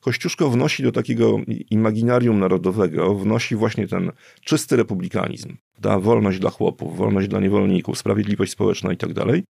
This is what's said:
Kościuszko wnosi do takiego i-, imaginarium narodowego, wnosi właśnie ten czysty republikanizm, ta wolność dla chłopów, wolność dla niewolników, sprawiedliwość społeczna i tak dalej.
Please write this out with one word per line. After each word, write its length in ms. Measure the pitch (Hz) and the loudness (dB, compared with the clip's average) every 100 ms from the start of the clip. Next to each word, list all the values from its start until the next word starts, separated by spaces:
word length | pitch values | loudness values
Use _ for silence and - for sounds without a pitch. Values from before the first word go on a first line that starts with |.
Kościuszko 500 | - 120 175 - 151 | -2 -2 -4 0 2
wnosi 320 | 120 151 - | 2 0 0
do 100 | 131 | -2
takiego 460 | 123 117 117 113 107 | -2 -2 2 2 2
i-, 280 | - 113 - | -2 -8 -2
imaginarium 680 | 107 110 107 117 123 120 107 | 2 2 2 2 2 2 2
narodowego, 760 | 95 92 90 98 92 80 87 | 2 2 0 0 0 2 0
wnosi 420 | 101 98 113 - 110 | 0 0 0 -2 -2
właśnie 320 | 110 107 98 | -2 -2 -4
ten 240 | 92 90 - - _ | -4 -4 -8 -20 _
czysty 320 | - 156 - 123 | -2 -2 2 0
republikanizm, 800 | 107 98 90 110 92 - - - _ _ | 2 -2 -4 -4 -4 -8 -14 -18 _ _
ta 200 | 104 101 | 0 0
wolność 380 | 98 117 104 92 | 4 4 4 2
dla 120 | 190 | -2
chłopów, 460 | - 87 - - 85 | 0 -2 -2 -10 -4
wolność 320 | 104 101 101 | 0 0 0
dla 120 | 101 | 0
niewolników, 580 | 98 101 98 92 - - | 0 2 2 0 -2 -6
sprawiedliwość 540 | 104 104 104 101 95 | -2 -2 0 -2 -2
społeczna 400 | - 104 92 95 | -2 -2 0 -4
i 40 | 90 | -4
tak 160 | - | -6
dalej. 320 | - - 151 190 | -4 0 0 -2